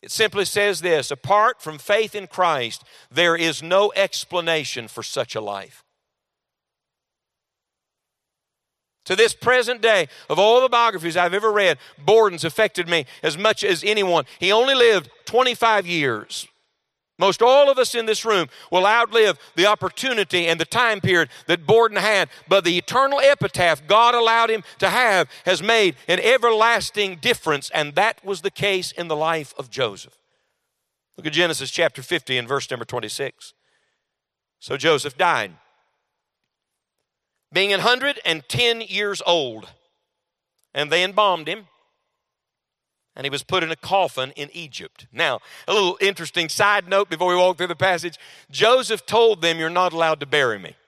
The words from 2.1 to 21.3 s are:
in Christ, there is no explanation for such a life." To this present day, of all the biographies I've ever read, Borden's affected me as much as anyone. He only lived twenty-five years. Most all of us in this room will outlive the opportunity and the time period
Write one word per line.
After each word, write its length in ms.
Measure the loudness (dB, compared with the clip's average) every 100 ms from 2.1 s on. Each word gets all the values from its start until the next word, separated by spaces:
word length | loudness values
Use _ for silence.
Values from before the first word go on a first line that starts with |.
| -6
in 100 | -14
Christ, 580 | -2 0 0 -4 -10 _ -20 _
there 240 | 0 2 2
is 260 | -2 -4
no 320 | -2 0 0 0
explanation 920 | -2 -4 -6 -6 -2 -4 -2 -6 -8
for 160 | -12
such 320 | -8 -6 -6 -6
a 60 |
life." 420 | -8 -10 -12 -20 _ _ _ _ _ _ _ _ _ _ _ _ _ _ _ _ _ _ _ _ _ _ _ _ _ _ _ _ _ _ _ _ -6
To 100 | 2
this 180 | 2
present 460 | 2 0 2 0 0
day, 300 | 2 2 0 -8 -6
of 80 | 2
all 220 | 4 4
the 80 | 4
biographies 480 | 2 0 0 -4 0
I've 180 | 0
ever 160 | 0 0
read, 300 | 2 2 0 -6 _
Borden's 460 | 4 4 4 0
affected 460 | -6 0 -2 -2 -2
me 160 | -2 -4 -4
as 140 | -4 0
much 260 | -2 0
as 180 | -2 -2
anyone. 440 | 0 -2 2 0 -2 -4
He 140 | 0
only 240 | 2 2 4
lived 340 | 4 4 -2 _
twenty-five 640 | -4 0 0 2 2 2 0
years. 580 | -2 -2 -4 -8 -14 -16 _ _ _ _ _ _ _
Most 240 | 0 2
all 280 | 4 6 4
of 100 | 2
us 160 | 0 -2
in 100 | -4
this 200 | -4 0
room 240 | 0 -2 -8 -2
will 160 | 0 4
outlive 540 | 2 2 2 2 0 -8 0
the 100 | 2
opportunity 800 | 2 -4 -6 -6 -4 -2 -2 0
and 140 | -2
the 60 | -2
time 340 | 0 0 0
period 300 | 0 0 0